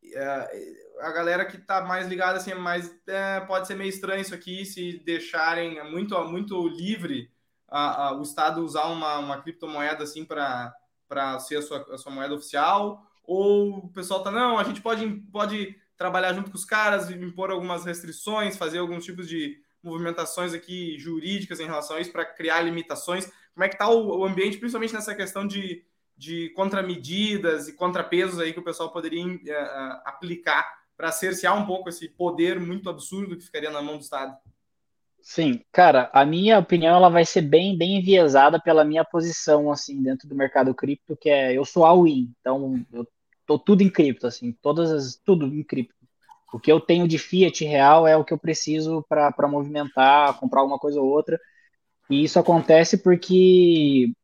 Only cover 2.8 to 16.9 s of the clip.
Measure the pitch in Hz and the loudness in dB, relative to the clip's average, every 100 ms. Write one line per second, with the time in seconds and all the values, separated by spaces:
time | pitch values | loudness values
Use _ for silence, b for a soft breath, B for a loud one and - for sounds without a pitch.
2.8 | 175 - - 190 196 196 190 190 190 196 | -8 -18 -10 -6 -6 -6 -6 -6 -6 -10
3.8 | 196 190 196 190 190 175 185 185 196 - | -10 -10 -8 -8 -8 -12 -14 -14 -14 -12
4.8 | 175 170 165 165 165 170 160 170 170 160 | -12 -12 -8 -8 -6 -4 -2 -2 -6 -10
5.8 | 151 165 208 190 165 170 202 190 170 165 | -12 -10 -6 -6 -6 -8 -8 -6 -6 -6
6.8 | 180 220 170 131 120 _ _ _ _ 143 | -8 -8 -8 -10 -12 _ _ _ _ -6
7.8 | 147 123 139 135 147 - 156 160 160 151 | -4 -4 -4 -6 -10 -4 -4 -4 -8 -6
8.8 | 156 165 156 147 143 139 160 165 160 151 | -6 -6 -6 -6 -8 -10 -12 -16 -14 -8
9.8 | 147 151 147 156 165 151 139 123 120 - | -8 -6 -10 -14 -12 -8 -6 -6 -10 -16
10.8 | _ _ _ 139 135 131 127 147 147 143 | _ _ _ -6 -6 -6 -8 -8 -8 -12
11.8 | - 131 139 135 139 147 - 143 156 196 | -12 -18 -16 -12 -10 -10 -8 -2 0 0
12.8 | 208 202 _ _ - 185 202 208 202 196 | -2 -10 _ _ -8 -2 2 2 0 -4
13.8 | 180 - 175 190 190 214 247 226 202 - | -16 -16 -8 -6 -4 -4 -2 -2 -4 -6
14.8 | 226 220 220 202 - 208 208 208 190 - | -6 -4 -6 -8 -12 -6 -6 -6 -10 -14
15.8 | _ _ 180 180 185 185 196 185 - 214 | _ _ -6 -2 -2 -4 -8 -12 -6 -2
16.8 | 214 | 0